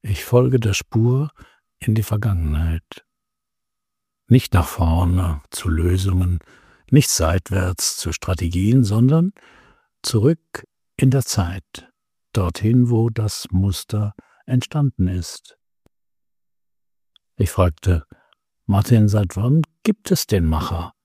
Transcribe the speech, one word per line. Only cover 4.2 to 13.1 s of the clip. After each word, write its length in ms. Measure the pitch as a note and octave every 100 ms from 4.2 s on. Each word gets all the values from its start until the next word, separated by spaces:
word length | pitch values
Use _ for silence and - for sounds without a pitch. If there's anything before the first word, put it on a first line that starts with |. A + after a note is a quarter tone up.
| _
Nicht 240 | C3 -
nach 140 | F#2+ E2
vorne 760 | - E2 E2 F2+ F2+ E2+ D2+ -
zu 180 | - F2+
Lösungen, 720 | D#2+ F2 F#2 F#2+ F#2 F2+ E2+ _ _ _ _ _
nicht 200 | D3 -
seitwärts 880 | - D#2 F#2 - G2 F#2 F2 - -
zu 160 | -
Strategien, 720 | D#2+ - E2+ E2+ F2 G2+ C3 A2
sondern 480 | G#2+ B2+ D#3+ F3+ - _ - _ _ _ _
zurück 600 | - A2+ A#2+ E3 _ - - _ _ -
in 160 | C3+
der 120 | C3+
Zeit, 680 | - - F2 F#2+ _ - - _ _ _ _
dorthin, 580 | - F2+ - G#2+ B2 A#2+
wo 200 | A#2
das 380 | A#2